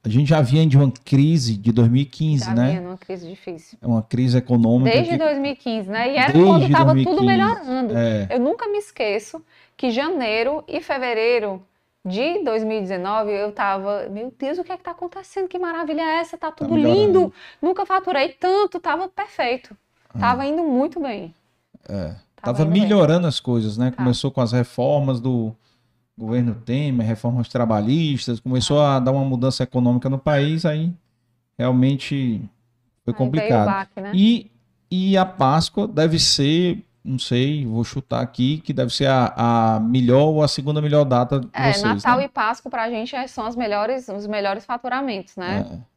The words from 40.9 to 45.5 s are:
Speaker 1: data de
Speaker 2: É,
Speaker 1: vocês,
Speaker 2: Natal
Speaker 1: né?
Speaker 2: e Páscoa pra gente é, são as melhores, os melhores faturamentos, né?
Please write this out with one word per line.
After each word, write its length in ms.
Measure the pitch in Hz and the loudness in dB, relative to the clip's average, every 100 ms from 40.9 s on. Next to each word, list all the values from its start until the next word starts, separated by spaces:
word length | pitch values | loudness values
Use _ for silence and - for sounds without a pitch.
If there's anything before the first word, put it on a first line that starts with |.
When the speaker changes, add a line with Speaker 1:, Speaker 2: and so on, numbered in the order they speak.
| 147 | 2
Speaker 1:
data 360 | 139 123 123 139 | 4 2 2 -2
de 80 | 123 | -4
Speaker 2:
É, 180 | - 226 | -2 0
Speaker 1:
vocês, 100 | 202 | 0
Speaker 2:
Natal 360 | 453 202 392 254 | 0 0 0 0
Speaker 1:
né? 60 | |
Speaker 2:
e 40 | 277 | 0
Páscoa 420 | - 220 240 269 | -2 -4 -4 -8
pra 200 | 247 226 | -6 -4
gente 260 | 233 240 262 | -6 -6 -8
é, 100 | 262 | -10
são 200 | - 214 | -8 -8
as 100 | 240 | -6
melhores, 500 | 226 202 220 262 247 | -4 -2 -2 -4 -8
os 180 | 196 208 | -10 -6
melhores 380 | 214 196 202 - | -4 -4 -6 -8
faturamentos, 680 | 240 254 254 277 196 - - | -8 -6 -4 -4 -8 -10 -10
né? 300 | 180 | -6